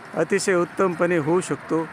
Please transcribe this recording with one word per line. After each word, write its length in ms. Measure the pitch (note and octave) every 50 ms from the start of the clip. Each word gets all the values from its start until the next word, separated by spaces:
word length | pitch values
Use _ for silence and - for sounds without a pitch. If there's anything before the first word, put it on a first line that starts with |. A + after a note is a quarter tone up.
| - - -
अतिशय 400 | D#3 E3 - G3+ F#3+ - G3+ F#3
उत्तमपणे 640 | F3 F3 - - - G3 F#3 E3+ E3 F3+ F3 F3+
होऊ 240 | E3 C#3 D3+ F3 F#3
शकतो. 460 | E3+ - D3 - - - - D#3+ D#3+ D3+